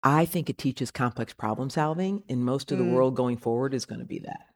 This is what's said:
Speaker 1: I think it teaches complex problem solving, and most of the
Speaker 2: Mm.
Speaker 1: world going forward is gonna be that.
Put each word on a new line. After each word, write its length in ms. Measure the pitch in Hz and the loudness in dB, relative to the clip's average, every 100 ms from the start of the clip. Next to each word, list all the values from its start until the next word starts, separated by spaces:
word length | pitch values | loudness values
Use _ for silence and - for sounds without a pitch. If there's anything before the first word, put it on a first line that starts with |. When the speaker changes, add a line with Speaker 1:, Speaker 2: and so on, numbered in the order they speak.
| 135 | 4
Speaker 1:
I 200 | 151 170 | 4 2
think 240 | 175 151 | 0 -4
it 80 | 123 | -2
teaches 320 | 135 - 123 | -2 -2 -6
complex 420 | - 123 113 117 | -2 -2 -2 -8
problem 380 | - 107 107 131 | -4 -4 -2 -2
solving, 540 | 160 151 160 190 202 - | 0 0 0 -2 -2 -4
and 160 | 123 | -2
most 260 | 123 135 143 | 0 0 0
of 60 | 127 | 0
the 80 | |
Speaker 2:
Mm. 80 | 120 | 4
Speaker 1:
world 240 | 127 131 127 | 4 4 4
going 220 | 127 120 | 0 0
forward 340 | 120 117 135 | 0 0 0
is 140 | 131 - | -2 -6
gonna 180 | 113 | -10
be 140 | - 85 | -8 -8
that. 320 | - - - | -8 -12 -16